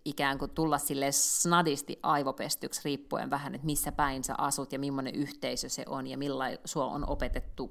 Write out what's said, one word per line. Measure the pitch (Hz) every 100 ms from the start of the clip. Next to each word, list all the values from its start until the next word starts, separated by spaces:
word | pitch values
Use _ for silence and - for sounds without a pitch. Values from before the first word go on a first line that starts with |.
ikään | 151 156 143 139
kuin | 139
tulla | - 160 143
sille | - 139 139
snadisti | 139 - - 175 170 165 139 - -
aivopestyksi | - 147 135 - 120 - - -
riippuen | 151 139 - 147 131
vähän, | 143 143
että | 131 156
missä | 143 -
päin | - 143 135
sä | 131 -
asut | 143 143 135
ja | 135
millainen | 143 139 131
yhteisö | - 139 - 131 127 135
se | - -
on | 139 131
ja | 131
millainen | 143 135 131 -
sua | - 156 127
on | 147 -
opetettu | 147 123 123 - - 127